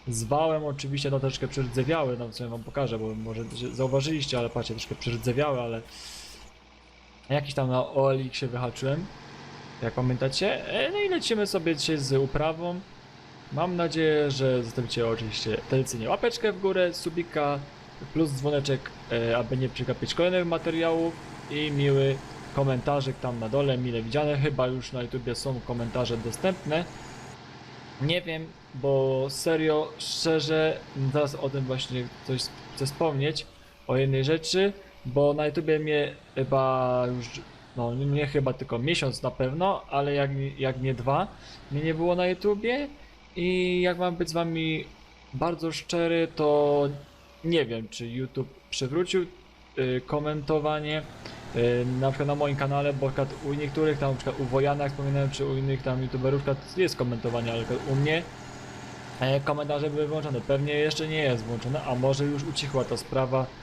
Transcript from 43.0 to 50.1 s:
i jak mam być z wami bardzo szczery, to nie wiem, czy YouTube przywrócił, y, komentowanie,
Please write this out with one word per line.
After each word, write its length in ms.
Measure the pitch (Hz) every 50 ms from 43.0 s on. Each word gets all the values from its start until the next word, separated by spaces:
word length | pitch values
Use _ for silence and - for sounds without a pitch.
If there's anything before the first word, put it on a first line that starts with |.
| - - - - - - -
i 440 | 180 175 180 185 180 180 180 180 180
jak 180 | 180 180 180 175
mam 180 | 180 180 175
być 120 | 165 175 165
z 40 | 160
wami 520 | 170 170 170 165 160 160 160 160 151 - - - - - - - - - - -
bardzo 380 | 131 156 170 170 156 160 165 160
szczery, 560 | - - - - 170 170 165 170 165 165 160 160
to 520 | - 151 151 147 147 147 147 143 143 143 143 143 143 - - - - - - - - -
nie 220 | 165 170 165 139
wiem, 220 | 113 117 113 110 104
czy 180 | - - 120
YouTube 420 | 117 117 123 131 127 - 135 131 - - - - -
przywrócił, 560 | - - 135 123 139 170 180 180 180 190 175 175 - - - - - - - - - -
y, 240 | 127 127 127 127 127
komentowanie, 960 | -